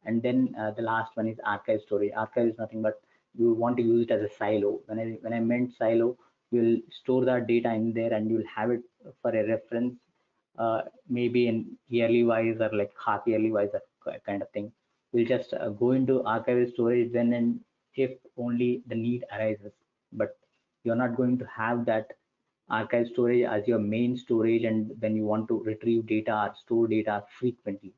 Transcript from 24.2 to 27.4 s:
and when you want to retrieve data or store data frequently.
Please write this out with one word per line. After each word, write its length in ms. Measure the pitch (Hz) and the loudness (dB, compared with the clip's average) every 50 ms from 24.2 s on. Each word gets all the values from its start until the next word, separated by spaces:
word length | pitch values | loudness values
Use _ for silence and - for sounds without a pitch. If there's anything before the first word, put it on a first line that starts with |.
| - - 123 113 110 113 113 113 117 | -2 0 0 2 4 4 2 2 2
and 280 | 113 110 110 107 110 - - | 2 0 0 -2 -4 -6 -4
when 160 | 113 110 107 | -2 -2 0
you 100 | 110 107 | 0 0
want 220 | 104 107 107 110 - | 0 0 -2 0 -2
to 120 | 113 110 - | -2 -2 -2
retrieve 440 | 110 107 - - 117 117 113 110 | -4 -6 -2 0 0 2 2 2
data 260 | 107 110 107 107 - 110 | 0 -2 0 0 0 0
or 220 | 107 104 98 - | 0 -2 -2 -4
store 320 | - - _ 120 117 117 | -10 -6 _ 2 2 2
data 360 | 110 110 110 107 107 104 104 104 - - | 2 2 0 0 0 -2 -4 -6 -10 -12
frequently. 540 | - | -4